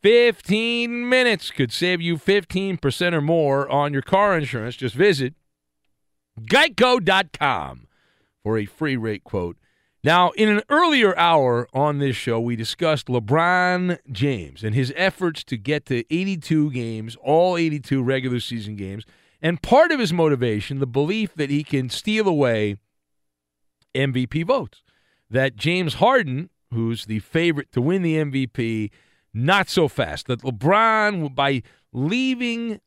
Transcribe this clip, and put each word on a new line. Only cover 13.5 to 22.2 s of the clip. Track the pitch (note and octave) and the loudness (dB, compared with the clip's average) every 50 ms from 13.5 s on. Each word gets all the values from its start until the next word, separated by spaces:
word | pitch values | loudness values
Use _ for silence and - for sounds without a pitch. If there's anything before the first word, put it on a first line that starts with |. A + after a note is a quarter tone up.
| F3+ F3+ F3+ F3+ F3+ F3+ F#3 F3+ F3 - _ - | 2 2 2 2 0 0 0 -2 -2 -4 _ -14
James | C3 G2 B2+ C#3+ C3 G#2 E2+ C#2+ C2 D2 A2 | -6 -2 0 0 0 -2 -6 -10 -12 -8 -6
and | A2 G#2+ | -2 0
his | C3 C3+ B2 C3+ | 0 0 -2 -2
efforts | D#3 F3+ F#3+ - - F#3 F3 D#3 - - | -2 -2 -2 -2 0 -4 -4 -4 -4 -8
to | - C#3 A2+ | -8 -8 -8
get | G2 B2 D3+ D3+ _ | -4 -4 -4 -4 _
to | - C3+ A#2+ A#2 _ | -2 -4 -4 -2 _
eighty-two | D#3 E3+ F#3+ G3 G3 E3+ C#3+ - E3 D#3 D3 D3+ | -2 -2 -2 -2 -4 -6 -2 0 2 2 2 0
games, | C3 B2+ A#2+ A#2 A2+ A2 A2 A2+ A2+ - - | -2 -6 -6 -6 -8 -8 -10 -12 -14 -10 -2
all | C3 D3 E3 F3 F#3 F3+ E3+ | 2 4 4 4 2 2 0
eighty-two | E3+ D#3+ D3+ D3 C3 - C#3 C3+ B2+ | -2 -2 -2 -6 -4 -2 -2 0 2
regular | A#2+ C3+ C3 B2+ C3 B2 A#2+ | 0 0 -2 -2 -2 -4 -4
season | A2 - A#2+ A#2 G#2 G#2 G#2+ | -4 -6 -8 -8 -8 -10 -10
games. | G2+ G2 F#2+ G2 G#2+ - _ _ _ _ _ _ _ - | -10 -10 -10 -10 -12 -14 _ _ _ _ _ _ _ -4
And | D#3+ F3 - | -4 -4 -4
part | - - A3+ C#4 D#4+ F4 E4 | 0 4 6 6 6 6 4
of | C#4 | 0
his | A#3 E3 E3 | 0 0 2
motivation, | F3 E3 D#3 C#3+ B2 B2 A#2+ G#2+ G#2 G2+ - C#3 C3+ | 2 2 2 2 2 0 0 0 -2 -4 -6 -4 -4
the | C#3 | -4
belief | B2+ A#2 C3+ D3 D#3 G3+ A3 G#3+ - _ | -2 0 -2 0 0 0 -2 -2 -4 _
that | D#3+ D3+ C3+ | -6 -4 -2
he | C#3+ D3 D3+ | 0 -2 -2
can | - - C3+ B2+ B2 | 0 -2 -2 -2 -2
steal | - - - - G#3+ A3 | -8 -6 -4 -2 0 2